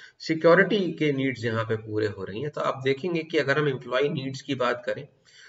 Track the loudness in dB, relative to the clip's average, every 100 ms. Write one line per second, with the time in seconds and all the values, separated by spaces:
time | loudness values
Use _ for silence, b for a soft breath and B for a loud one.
0 | B B -4 4 6 8 6 4 -2 0
1 | 0 0 -2 -2 -2 -2 -2 -4 -4 -2
2 | -2 -4 -10 -6 -6 -4 -4 -2 0 0
3 | 0 -2 0 0 2 2 0 -2 -2 0
4 | 0 -2 -6 -8 -6 -2 0 -2 -4 -8
5 | -10 _ B B